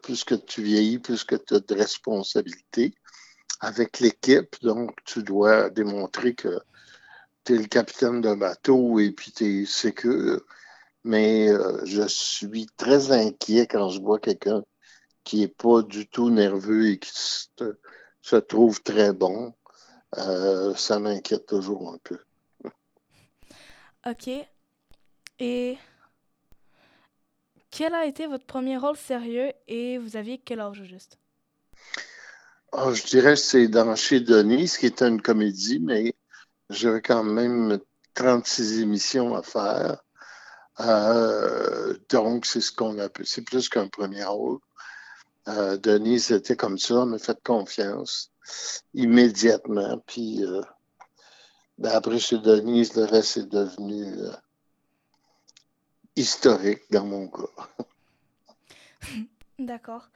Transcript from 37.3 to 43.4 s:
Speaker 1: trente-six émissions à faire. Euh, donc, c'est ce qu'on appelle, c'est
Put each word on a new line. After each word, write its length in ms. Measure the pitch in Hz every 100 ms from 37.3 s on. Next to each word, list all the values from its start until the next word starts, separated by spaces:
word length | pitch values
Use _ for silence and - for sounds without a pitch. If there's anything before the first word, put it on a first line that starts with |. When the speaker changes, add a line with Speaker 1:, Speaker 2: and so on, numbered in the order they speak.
| 107 120 120 110 101 - _ _
Speaker 1:
trente-six 640 | - 127 120 - - 110 110
émissions 540 | 107 104 - 131 120
à 80 | 113
faire. 600 | - 117 101 - - - _ _ - - - - _ -
Euh, 1120 | 117 107 107 117 113 107 101 - - - - - -
donc, 380 | 127 110 120 -
c'est 140 | 120
ce 120 | -
qu'on 260 | - 113 104
appelle, 280 | 101 - -
c'est 160 | -